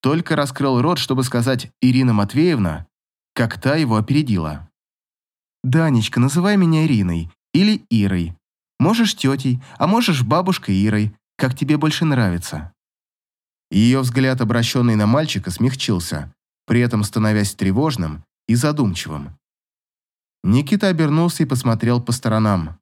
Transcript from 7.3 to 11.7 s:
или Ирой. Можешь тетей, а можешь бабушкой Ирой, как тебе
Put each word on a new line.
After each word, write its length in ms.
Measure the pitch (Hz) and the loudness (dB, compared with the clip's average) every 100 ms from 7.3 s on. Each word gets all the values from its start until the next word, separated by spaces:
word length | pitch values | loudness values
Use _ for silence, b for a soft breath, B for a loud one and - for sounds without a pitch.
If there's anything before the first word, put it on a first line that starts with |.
| _ _ | _ _
или 320 | 156 208 214 _ | 2 2 0 _
Ирой. 480 | 113 101 92 85 87 _ _ _ _ | 0 0 -2 -4 -10 _ _ _ _
Можешь 360 | 151 226 220 - | 0 2 0 0
тетей, 460 | 131 135 135 123 B B | -2 0 -2 -4 B B
а 100 | 151 | 0
можешь 360 | 220 233 147 | 2 2 0
бабушкой 520 | 110 156 180 180 - 95 | 2 0 0 -4 -2 0
Ирой, 400 | 104 107 107 - _ - | 2 0 -2 -6 _ -4
как 200 | 131 131 | -4 -2
тебе 200 | 139 | -2